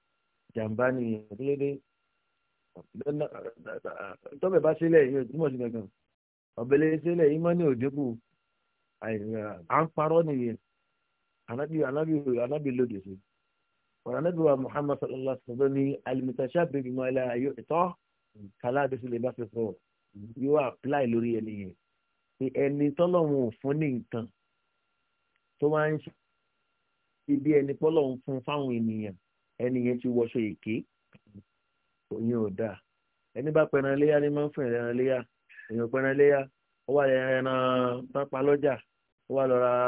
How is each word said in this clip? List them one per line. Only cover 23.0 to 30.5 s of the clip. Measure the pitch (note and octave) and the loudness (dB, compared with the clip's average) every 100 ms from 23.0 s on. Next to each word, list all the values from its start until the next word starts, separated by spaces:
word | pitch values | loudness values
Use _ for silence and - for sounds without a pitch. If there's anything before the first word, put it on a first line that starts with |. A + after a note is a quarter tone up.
| F3 F3+ D3+ C#3 | 2 2 2 2
ò | A#2 | 0
fún | - C3+ D3+ | -2 -2 0
ní | D#3 | 0
nǹkan, | A#2+ - A#2 A2 _ _ _ _ _ _ _ _ _ _ _ _ - | -2 -6 -8 -8 _ _ _ _ _ _ _ _ _ _ _ _ -2
tó | D3 | 0
wá | D#3 | 2
ń | D3+ D3+ | 0 -2
ṣe | - - _ _ _ _ _ _ _ _ _ _ - | -6 -20 _ _ _ _ _ _ _ _ _ _ -2
bí | C#3+ C#3+ | 0 4
ẹni | D3 C#3 | 4 2
pọ́lọ̀ | C3+ D#3 D#3+ | 0 2 4
ń | C3+ B2+ | 2 -2
fún | - C3 | -6 -6
fáwọn | C3+ D3 C3 | -4 -4 -2
ènìyàn, | A#2 A2+ G#2+ G#2 F2 _ _ _ - | 0 0 -2 -6 -10 _ _ _ -6
ẹni | B2 B2+ | -2 0
yẹn | B2 B2 | 0 0
ti | B2+ | 0
wọṣọ | A#2+ A#2 B2+ | 0 0 -2
èké. | A2 | -4